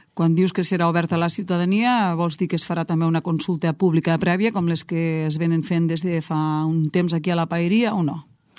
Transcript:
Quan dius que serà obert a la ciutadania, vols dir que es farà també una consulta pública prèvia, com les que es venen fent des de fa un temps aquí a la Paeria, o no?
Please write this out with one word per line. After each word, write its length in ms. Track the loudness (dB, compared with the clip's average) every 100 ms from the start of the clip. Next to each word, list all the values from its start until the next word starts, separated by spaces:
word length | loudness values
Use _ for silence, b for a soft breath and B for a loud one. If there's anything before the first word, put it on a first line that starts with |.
| b
Quan 220 | 0 2
dius 180 | 4 2
que 100 | 0
serà 280 | -2 2 2
obert 240 | 2 0
a 20 | 0
la 140 | 0
ciutadania, 840 | -2 -2 0 2 2 2 2 2
vols 220 | 0 -2 -2
dir 120 | -2
que 80 | -2
es 100 | -2
farà 160 | -4
també 220 | 0 0 2
una 160 | 0
consulta 500 | 0 -2 -2 -2 -2
pública 460 | 2 2 2 2 0
prèvia, 340 | 2 2 0
com 140 | 0 -2
les 160 | -2
que 400 | -4 -2 -2 -2 -2
es 120 | 0
venen 240 | 0 0
fent 240 | 0 0 0
des 140 | 0
de 160 | -2 -2
fa 460 | -2 -2 0 0 0
un 240 | 0 0
temps 240 | 0 0
aquí 160 | 0 0
a 60 | 0
la 100 | 0
Paeria, 480 | 0 2 2 2
o 80 | 0
no? 240 | -2 -4 -12 _ _